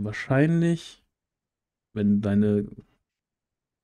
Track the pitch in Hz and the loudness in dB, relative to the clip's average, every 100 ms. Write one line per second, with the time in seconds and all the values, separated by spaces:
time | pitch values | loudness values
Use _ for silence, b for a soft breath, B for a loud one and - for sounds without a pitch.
0 | 104 107 - 135 156 170 170 165 - - | -10 -8 -2 2 2 2 0 -2 -8 -20
1 | _ _ _ _ _ _ _ _ _ 107 | _ _ _ _ _ _ _ _ _ -2
2 | 104 101 104 101 104 104 104 - - _ | 2 2 2 2 2 2 -2 -12 -20 _
3 | _ _ _ _ _ _ _ _ | _ _ _ _ _ _ _ _